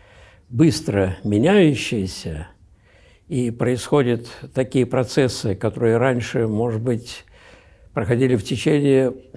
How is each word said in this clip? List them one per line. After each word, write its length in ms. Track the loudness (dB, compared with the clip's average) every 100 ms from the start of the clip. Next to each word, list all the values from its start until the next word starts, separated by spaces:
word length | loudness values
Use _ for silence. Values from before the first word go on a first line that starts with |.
| -20 -20 -20 _ -6
быстро 680 | 2 2 2 0 0 0 -2
меняющаяся, 1200 | 0 2 4 4 4 2 -4 -4 -4 -8 -10 -10 -12 -18 _ _ _ _ _ _ -8
и 240 | -4 -2
происходят 760 | -2 -2 -2 0 2 2 0 -4 -18 -10
такие 320 | -4 -2 0 0
процессы, 680 | 0 0 2 0 0 -4 -2
которые 420 | -4 0 2 2
раньше, 500 | 2 0 -2 -2 -2
может 340 | 0 -2 -2
быть, 440 | -2 -4 -6 -16 -20 -20 -20 -20 _ _ -10
проходили 420 | -6 0 2 2 0
в 80 |
течение, 680 | -2 -2 0 2 4 4 2 -4 -16